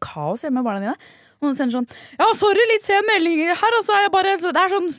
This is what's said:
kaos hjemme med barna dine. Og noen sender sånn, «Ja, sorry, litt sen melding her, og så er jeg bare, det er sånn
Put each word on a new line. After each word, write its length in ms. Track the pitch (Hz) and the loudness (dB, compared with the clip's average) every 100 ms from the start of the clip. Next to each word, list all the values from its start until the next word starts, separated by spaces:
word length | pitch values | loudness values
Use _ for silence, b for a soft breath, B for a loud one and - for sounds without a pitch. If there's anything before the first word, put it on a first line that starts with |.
| - | -10
kaos 380 | 160 147 214 311 | -8 -6 -6 -4
hjemme 160 | 254 | -2
med 40 | 240 | -2
barna 140 | 196 | -4
dine. 100 | 202 311 b b b b | -4 -8 b b b b
Og 60 | 294 | -4
noen 80 | 269 | -2
sender 160 | 254 247 | -2 -2
sånn, 80 | 240 B B B | -6 B B B
«Ja, 80 | 403 427 | 0 2
sorry, 240 | 415 392 453 | 2 4 2
litt 140 | 440 - | 0 2
sen 160 | 392 427 | 0 2
melding 300 | 403 330 320 339 | 2 2 0 0
her, 240 | 349 427 466 | 0 0 0
og 40 | |
så 120 | 427 415 | 2 2
er 60 | 403 | 2
jeg 60 | |
bare, 220 | 392 381 392 | 2 2 0
det 240 | 349 302 | 0 0
er 80 | 370 | 0
sånn 220 | 392 349 | 0 -4